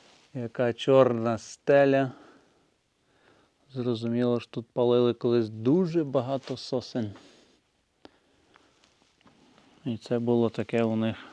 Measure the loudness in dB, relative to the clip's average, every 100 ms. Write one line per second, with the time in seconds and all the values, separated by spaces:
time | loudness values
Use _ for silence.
0 | _ _ _ -10 -8 -2 -2 -2 4 6
1 | 6 2 -2 -4 -8 -8 2 4 6 2
2 | 0 -6 -20 -20 _ _ _ _ _ _
3 | _ _ _ _ _ _ _ -6 -4 -2
4 | -2 0 0 -2 -6 -14 -8 -2 2 4
5 | 2 0 0 0 0 -2 0 2 2 -2
6 | -2 -2 -2 -6 -8 -12 -6 -8 -6 -8
7 | -8 -10 -20 -20 _ _ _ _ _ _
8 | -20 _ _ _ _ _ _ _ _ _
9 | _ _ _ _ _ _ _ _ -8 -8
10 | -4 -4 0 2 0 -2 -4 -2 0 -2
11 | -4 -6 -14